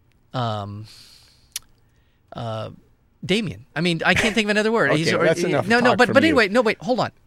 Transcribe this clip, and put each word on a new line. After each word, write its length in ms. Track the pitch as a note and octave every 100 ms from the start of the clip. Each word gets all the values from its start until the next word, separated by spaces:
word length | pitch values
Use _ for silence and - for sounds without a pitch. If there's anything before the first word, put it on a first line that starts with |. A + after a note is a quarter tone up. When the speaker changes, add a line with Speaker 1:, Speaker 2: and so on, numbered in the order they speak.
| _ _ _ B2+
Speaker 1:
um, 500 | A#2 G#2+ G2+ G2+ G#2+ - - - _ _ _ - - _ _ _ _ _ _
uh, 360 | - A#2 A2 G#2+ - _ _ _ _ -
Damien. 400 | G3+ F#3+ G2+ - D3
I 60 |
mean, 200 | F3 E3 E3+
I 80 |
can't 220 | F#3 A#3 G#3+
think 100 | G#3
of 40 |
another 200 | G#3 G#3+
word. 200 | A3+ C#3+
Speaker 2:
<laughs> 0 |
Okay, 80 | D3+
Speaker 1:
He's, 140 | E3
or, 100 | D#3+ E3
Speaker 2:
that's 160 | E3
Speaker 1:
he, 60 | F3
Speaker 2:
enough 180 | C#3 D#3
Speaker 1:
no, 120 | A#3
no, 120 | A#3+
Speaker 2:
talk 60 | A3
Speaker 1:
but, 80 | B3
Speaker 2:
from 60 |
Speaker 1:
but 100 | A#3+
Speaker 2:
you. 60 | D#4+
Speaker 1:
anyway, 180 | C#4 G#3
no, 120 | A3
wait, 160 | A3 -
hold 180 | E3+ A#3+
on. 120 | C3 -